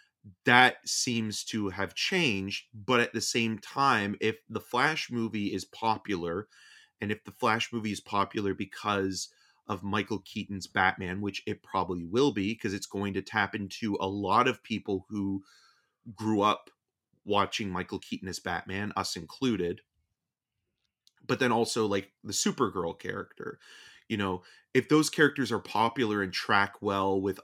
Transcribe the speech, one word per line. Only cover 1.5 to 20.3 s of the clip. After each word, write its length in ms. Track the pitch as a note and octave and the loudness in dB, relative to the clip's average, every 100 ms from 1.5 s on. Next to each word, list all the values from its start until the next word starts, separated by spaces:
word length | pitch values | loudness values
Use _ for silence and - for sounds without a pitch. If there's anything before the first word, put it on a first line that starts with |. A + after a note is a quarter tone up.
| A2 G2+ | -4 -2
have 240 | F#2 F#2+ | -2 -4
changed, 720 | - - F#3+ D#3 G2 F#2+ G2 - | -2 -2 2 2 0 -2 -8 -10
but 260 | A2 G2+ B2 | -8 2 4
at 120 | A#2+ | 4
the 80 | A2+ | 0
same 380 | - B2 A2+ G#2+ | -2 0 0 -2
time, 580 | - C#3 C#3 A2+ G2+ G#2 | -4 2 4 4 2 0
if 160 | A2 - - | -2 -2 -6
the 120 | A2 | -10
Flash 500 | - A#2+ C#3+ D#3 - | -4 0 0 0 -4
movie 420 | A#2+ A2+ G#2+ G2+ | -4 -4 -2 -4
is 120 | F#2+ | -4
popular, 840 | - - A2+ A2 - F#2 E2+ F2 A2 _ - - _ - | -8 -2 0 0 -2 -4 -2 -6 -8 _ -20 -20 _ -8
and 120 | G#2 | -6
if 100 | G#2 | -6
the 80 | - | -10
Flash 420 | - A#2 A2 - | -2 2 2 0
movie 200 | A#2 G#2+ | -4 -4
is 80 | G2 | -6
popular 540 | - G2+ F#2+ A2+ G2+ | -4 -2 0 -2 -2
because 720 | F#2+ G2 - G#2+ G2+ F#2+ F#2 - _ _ _ - | -2 -6 -6 -2 0 0 -4 -8 _ _ _ -8
of 160 | G2 | -6
Michael 340 | G2 G#2 G2 G2+ | -2 -2 -2 -4
Keaton's 480 | - A2 F#2+ G2 - | -6 -8 -8 -8 -4
Batman, 540 | G2+ F#2+ F#2 F#2 F#2+ | 2 2 2 -4 -4
which 220 | G2+ F#2+ - | -6 -6 -6
it 160 | G#2 | -8
probably 420 | - - F2+ F2+ | -4 -2 -2 -4
will 280 | E2+ A2 C#3+ | -2 2 2
be, 220 | G#2 G2 A2+ | 2 -2 -2
'cause 180 | A2 | -4
it's 120 | G2 - | -4 -6
going 280 | G2+ G2+ | -4 -2
to 80 | G2 | -4
tap 320 | - A2 G2 | -2 0 0
into 420 | G#2+ G2 - A2+ G2 | -2 -8 -4 -2 0
a 80 | F#2+ | -2
lot 400 | G2+ F#2+ G#2+ B2+ | -2 2 4 4
of 160 | A2+ | 2
people 420 | - G#2+ G#2 F#2+ - | -2 -4 -2 -4 -4
who 360 | G#2 G2 G2 - _ _ _ _ _ A#2 G#2 | -4 -2 -4 -8 _ _ _ _ _ -18 -6
grew 240 | A2 G#2+ | 0 4
up 300 | G#2 - - _ _ _ _ _ | 4 2 -4 _ _ _ _ _
watching 460 | - G2+ F#2+ - G2+ | 0 2 2 0 -4
Michael 300 | F2+ F2+ G2 | -4 -4 -6
Keaton 280 | - - G2 | -6 -8 -8
as 120 | - | -8
Batman, 520 | F#2 E2+ G2 F#2+ G#2 G2 | -4 -6 -4 -6 -4 -4
us 180 | F#2+ | -4
included, 680 | F#2 D#2+ - C3 G#2 F2 F#2 _ _ _ _ _ | -6 -10 -4 -2 0 -2 -6 _ _ _ _ _